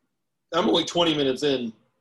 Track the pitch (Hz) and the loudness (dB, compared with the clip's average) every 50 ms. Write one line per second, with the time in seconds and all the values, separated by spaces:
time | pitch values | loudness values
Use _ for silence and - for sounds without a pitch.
0 | _ _ _ _ _ _ _ _ _ - 165 170 208 - - 170 160 - - 175 | _ _ _ _ _ _ _ _ _ -4 -2 0 2 2 2 2 0 0 0 0
1 | 175 165 151 147 139 135 127 - 147 143 135 127 120 110 - _ _ _ _ _ | 2 2 2 0 0 0 0 0 0 0 0 0 -4 -6 -10 _ _ _ _ _